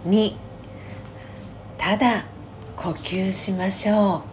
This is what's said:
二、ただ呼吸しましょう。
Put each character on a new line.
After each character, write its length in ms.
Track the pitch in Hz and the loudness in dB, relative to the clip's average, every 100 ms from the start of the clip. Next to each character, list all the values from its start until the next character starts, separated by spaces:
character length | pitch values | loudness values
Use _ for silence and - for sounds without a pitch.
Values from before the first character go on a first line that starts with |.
二、 320 | 170 208 214 - - - - - - - - - - - - - - - | 4 4 4 0 -14 -14 -14 -14 -14 -12 -12 -14 -14 -14 -14 -14 -14 -4
た 180 | 170 208 | 0 4
だ 300 | 247 214 - - - - - - | 4 4 -2 -14 -14 -14 -14 -8
呼 140 | 180 | -6
吸 420 | 160 - 185 190 | -6 -4 -2 0
し 220 | 190 - | 2 0
ま 180 | 185 185 | 0 0
し 180 | 196 208 | 2 4
ょ 280 | 214 202 165 | 6 6 4
う。 40 | - | -2